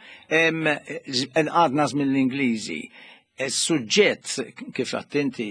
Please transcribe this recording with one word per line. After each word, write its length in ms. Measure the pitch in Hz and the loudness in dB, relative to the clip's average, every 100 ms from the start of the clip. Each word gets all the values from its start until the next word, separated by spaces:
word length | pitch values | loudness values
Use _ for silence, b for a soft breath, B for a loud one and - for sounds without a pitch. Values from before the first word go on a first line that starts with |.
| B B B | B B B
Em, 340 | 160 165 160 156 143 - 156 - | 2 2 2 0 -2 -6 -12 -6
z-, 160 | 127 131 160 | -6 -2 0
inqadna 560 | 151 170 160 147 143 | 2 4 4 4 0
żmien 160 | 143 139 | 0 0
l-Ingliżi. 760 | 135 131 139 127 113 95 78 - B B B B - | 2 2 2 0 0 -4 -10 -12 B B B B -8
Is-suġġett, 920 | 131 - - 156 110 196 185 113 - - - - 311 | -4 -2 0 0 2 4 4 2 -6 -8 -8 -10 -10
kif 220 | - 117 | -6 -4
għadt 220 | 113 - 147 | -6 -4 -2
inti, 280 | 143 123 107 | -2 -4 -8